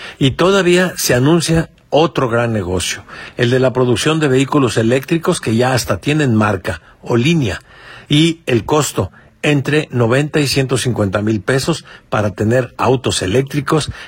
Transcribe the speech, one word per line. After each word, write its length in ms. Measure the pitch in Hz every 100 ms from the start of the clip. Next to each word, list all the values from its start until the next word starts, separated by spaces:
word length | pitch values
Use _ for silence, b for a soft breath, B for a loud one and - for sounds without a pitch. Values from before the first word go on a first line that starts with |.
| B B
Y 140 | 139
todavía 640 | 123 170 196 180 180 185 -
se 160 | -
anuncia 560 | 123 135 170 156 165 165 _ _
otro 400 | 139 165 - 131
gran 240 | 117 117
negocio, 500 | 110 90 92 - - - B B B
el 120 | 120
de 100 | 127
la 140 | 127
producción 460 | 120 127 120 147 160
de 80 | 151
vehículos 500 | 127 135 147 127 120
eléctricos 640 | 110 131 - 165 165 175
que 140 | - 113
ya 180 | 123
hasta 240 | 131 - 101
tienen 380 | - 151 143 110
marca 460 | 107 98 - - b b
o 160 | - 120
línea, 420 | 127 170 131 82 - B B B B
y 340 | 147 165 160 -
el 180 | 123 110
costo 460 | 151 143 - 98 b b b
entre 460 | 156 147 131 147 -
noventa 480 | 127 117 127 147 156
y 80 | 139
ciento 300 | - 131 135
cincuenta 460 | 131 107 104 104
mil 180 | 104 110
pesos 440 | 95 131 139 160 - B B
para 220 | 110 104
tener 440 | 90 107 127 - -
autos 460 | 107 131 120 -
eléctricos 680 | 92 117 135 147 139 156 - B